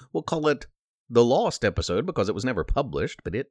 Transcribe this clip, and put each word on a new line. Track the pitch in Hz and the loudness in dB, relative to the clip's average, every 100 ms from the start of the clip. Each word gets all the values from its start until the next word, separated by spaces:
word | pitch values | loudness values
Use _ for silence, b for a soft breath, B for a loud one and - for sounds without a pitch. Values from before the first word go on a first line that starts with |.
| B | B
We'll | 160 | -8
call | - 165 151 | -4 0 0
it | 143 - _ _ _ _ | 0 -4 _ _ _ _
the | 117 120 | 4 6
Lost | 151 220 - 107 | 4 2 0 -2
episode | - - 90 165 | 0 -2 -2 -2
because | - 95 | -2 -2
it | 85 | -2
was | 127 | -2
never | 104 | -4
published, | 76 - 139 71 85 - | -2 -2 0 -2 -4 -6
but | - | -8
it | 101 135 | -6 -6